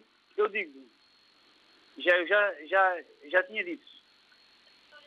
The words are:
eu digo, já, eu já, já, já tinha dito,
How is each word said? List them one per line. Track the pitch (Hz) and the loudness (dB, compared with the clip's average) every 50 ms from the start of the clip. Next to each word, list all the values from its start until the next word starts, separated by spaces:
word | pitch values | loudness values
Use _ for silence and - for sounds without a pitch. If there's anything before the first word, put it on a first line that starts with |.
| - _ _ _ _ _ _ | -20 _ _ _ _ _ _
eu | - 214 | -4 -4
digo, | - 196 214 185 151 135 135 131 113 _ _ _ _ _ _ _ _ _ _ _ _ _ _ _ _ _ _ _ _ _ | -2 -4 -6 -8 -10 -12 -20 -20 -20 _ _ _ _ _ _ _ _ _ _ _ _ _ _ _ _ _ _ _ _ _
já, | 139 143 175 180 | -4 2 2 2
eu | 180 170 | 2 2
já, | 160 196 208 208 202 170 151 156 | 2 2 2 2 0 -2 -6 -6
já, | 147 185 196 190 185 180 165 147 - - _ - 147 | 0 2 4 4 4 2 -2 -8 -14 -20 _ -8 -2
já | 165 185 185 | 0 0 0
tinha | 185 214 220 | -2 -4 -8
dito, | 190 175 160 147 _ - - - _ _ _ _ _ _ _ _ _ _ _ _ _ _ _ _ _ _ - - - | -8 -8 -10 -12 _ -20 -20 -20 _ _ _ _ _ _ _ _ _ _ _ _ _ _ _ _ _ _ -20 -20 -20